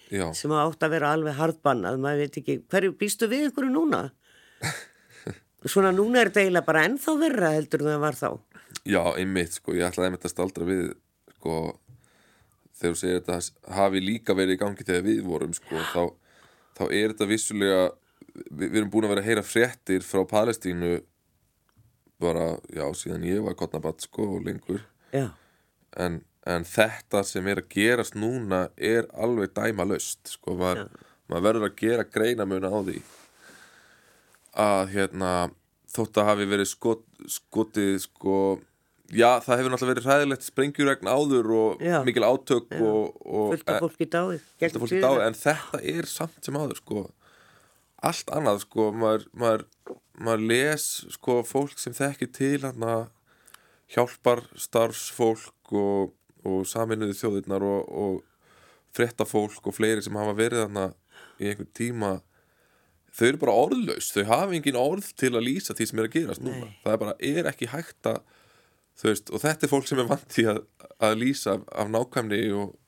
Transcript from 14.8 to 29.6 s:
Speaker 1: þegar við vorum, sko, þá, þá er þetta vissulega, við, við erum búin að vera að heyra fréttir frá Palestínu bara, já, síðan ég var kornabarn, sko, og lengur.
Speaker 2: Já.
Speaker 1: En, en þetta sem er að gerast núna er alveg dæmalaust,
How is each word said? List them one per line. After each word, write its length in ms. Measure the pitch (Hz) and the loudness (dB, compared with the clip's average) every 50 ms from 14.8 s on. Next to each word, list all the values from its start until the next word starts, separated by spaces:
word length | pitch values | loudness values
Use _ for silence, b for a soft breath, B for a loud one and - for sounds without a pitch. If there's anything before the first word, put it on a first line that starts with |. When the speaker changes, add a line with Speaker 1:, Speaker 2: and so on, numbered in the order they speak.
| 101 98 | -4 0
Speaker 1:
þegar 160 | 90 87 98 | 0 0 2
við 140 | 104 113 110 101 | 2 0 0 0
vorum, 300 | 90 82 76 - 82 85 | -2 -2 -2 -2 -4 -6
sko, 300 | - - - 80 80 82 | -8 -10 -6 -6 -6 -4
þá, 160 | - - 87 87 85 - _ b b b b b b b b b b b | -2 0 0 0 0 -2 _ b b b b b b b b b b b
þá 60 | - 98 | -4 -4
er 260 | - - 101 107 107 107 | 0 0 2 2 0 0
þetta 160 | 107 107 98 | 0 0 0
vissulega, 540 | 107 110 - - 107 104 98 98 95 92 92 - - _ _ _ _ _ - _ | 0 0 0 -2 -2 2 2 4 6 6 4 2 0 _ _ _ _ _ -20 _
við, 340 | - - - - - 76 95 | -18 -18 -16 -14 -8 -6 -4
við 160 | - - 107 | 0 0 0
erum 100 | 107 98 | 0 2
búin 160 | 101 110 107 | 0 0 2
að 80 | 104 101 | 2 0
vera 80 | 101 98 | 0 2
að 60 | 110 | 2
heyra 140 | 117 107 101 | 0 0 0
fréttir 560 | - - 113 117 123 - - _ - 92 92 87 | 0 0 0 0 0 -4 -12 _ -2 -2 -2 -2
frá 220 | - - 95 92 | 0 0 0 0
Palestínu 680 | - - 104 110 120 110 - - 92 87 87 87 85 87 - - _ _ _ _ _ _ _ _ _ _ _ _ _ _ _ _ _ _ _ _ _ _ - | 2 2 2 2 2 0 -2 -4 -6 -4 -2 -2 -2 -2 -2 -4 _ _ _ _ _ _ _ _ _ _ _ _ _ _ _ _ _ _ _ _ _ _ -4
bara, 280 | 85 85 82 85 82 82 82 - - | -2 0 0 0 -2 -2 -4 -6 -8
já, 180 | - - 80 73 71 87 | -10 -8 -6 -6 -6 -6
síðan 320 | - - 82 85 82 85 | -6 -6 -6 -6 -4 -2
ég 180 | 87 92 104 107 | -2 -2 -2 -2
var 120 | 98 87 | -4 -4
kornabarn, 480 | - 90 78 - 80 80 80 78 - - | -4 -6 -6 -6 -6 -6 -6 -6 -8 -10
sko, 240 | - - - 107 101 95 | -12 -6 -4 -4 -4 -4
og 100 | 92 - | -4 -6
lengur. 380 | 90 - - - - 90 101 - _ _ b b b | -6 -8 -8 -6 -6 -6 -6 -6 _ _ b b b
Speaker 2:
Já. 200 | - 135 135 101 82 b b b b b b b b b _ _ - | -4 -4 -4 -4 -8 b b b b b b b b b _ _ -8
Speaker 1:
En, 280 | - 90 87 85 78 - _ _ _ - | -4 -4 -4 -4 -6 -10 _ _ _ -6
en 240 | - 87 85 85 | -4 -4 -4 -4
þetta 560 | - - - 107 110 110 - - - - 101 98 | -4 2 2 2 2 2 -8 -10 -2 -2 0 0
sem 240 | - - 98 90 | 0 -4 -4 -2
er 140 | 98 101 98 | -2 -2 -2
að 100 | - - | -4 -4
gerast 440 | - 98 104 113 123 117 104 - - | 0 2 4 4 4 2 0 -4 -4
núna 480 | 107 107 113 127 131 113 98 95 92 90 - _ | -4 -4 -2 -2 -4 -2 0 0 0 0 -2 _
er 340 | - - 98 113 117 113 - | -4 0 2 2 2 0 -2
alveg 440 | - - 110 120 123 110 98 92 - | -6 -4 -2 0 0 0 -2 -2 -2
dæmalaust, 680 | 104 | -2